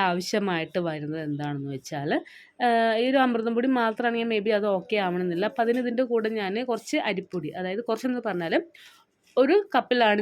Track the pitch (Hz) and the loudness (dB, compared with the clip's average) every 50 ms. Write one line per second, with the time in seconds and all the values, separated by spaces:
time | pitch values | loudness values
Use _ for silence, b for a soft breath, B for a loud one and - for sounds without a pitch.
0 | 196 180 175 180 175 - - 208 202 190 175 160 160 156 - 185 170 165 156 151 | 2 2 2 0 -2 -2 -2 0 0 0 0 -2 -4 -2 -4 -4 -2 -2 -4 -4
1 | 147 147 156 160 156 147 147 143 147 147 143 139 139 139 135 131 - - 156 143 | -6 -6 -6 -4 -4 -4 -4 -4 -4 -4 -4 -6 -6 -8 -8 -10 -10 -8 -8 -6
2 | 143 160 240 349 B B B B B B B - 247 240 233 226 226 226 220 226 | -2 -2 -2 -2 B B B B B B B -2 0 2 4 4 2 2 2 2
3 | 240 262 262 277 262 247 233 220 220 233 233 233 247 269 262 247 226 220 214 254 | 2 2 4 4 4 4 2 0 -2 0 0 2 2 2 2 2 2 0 0 0
4 | 240 233 233 233 233 233 220 208 196 226 214 202 208 208 196 180 180 - 220 208 | -2 0 0 0 0 0 0 0 2 2 0 2 2 2 0 0 -2 -2 -2 0
5 | 190 180 175 180 185 180 165 175 208 214 - 240 226 233 240 254 240 247 233 240 | 0 0 0 0 -2 -2 0 -2 -2 -2 0 0 0 2 2 0 0 0 0 0
6 | 262 226 240 226 220 220 220 214 196 185 196 233 254 247 226 214 - - 294 - | 0 0 0 0 0 0 -2 -2 -4 -4 -4 -4 -2 -4 -4 -4 -4 -2 -2 -2
7 | - 220 190 190 - - - 175 151 151 - 185 185 185 190 226 233 - 220 220 | 0 -2 -4 -4 -6 -6 -8 -8 -8 -6 -6 -6 -6 -4 -6 -6 -4 -4 -4 -2
8 | 254 254 247 247 233 214 185 175 165 165 240 339 339 - B B B B B B | -2 -2 -2 -2 -2 -4 -4 -2 -2 0 -2 -2 -2 -4 B B B B B B
9 | B _ _ _ _ _ _ 247 269 269 370 415 403 - - 254 247 - 254 247 | B _ _ _ _ _ _ 4 4 6 6 4 2 2 0 0 2 2 2 4
10 | 226 214 208 208 | 6 6 4 4